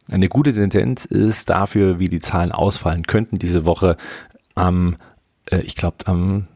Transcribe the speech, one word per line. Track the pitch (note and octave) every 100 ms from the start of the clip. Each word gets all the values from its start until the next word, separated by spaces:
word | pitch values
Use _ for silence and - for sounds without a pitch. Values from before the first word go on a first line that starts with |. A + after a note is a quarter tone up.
| -
eine | F#2 F#2
gute | C3+ C#3+
Tendenz | G#2+ G2+ G2 B2 B2+ -
ist | G#2 G#2+ G#2+ -
dafür, | F2+ G2 G#2+ G2 F2
wie | F2+
die | E2+
Zahlen | - F2 F2
ausfallen | - G2 - E2+ E2+ E2
könnten | G#2+ A2+ G2+
diese | F2 F2 D#2+
Woche. | E2+ F#2 E2 - - - _ _ -
Am, | F2+ F2+ F2 E2+ - _ _ _ -
äh, | F#2
ich | - -
glaub, | F2 - -
am | F2+ F#2 G2 G2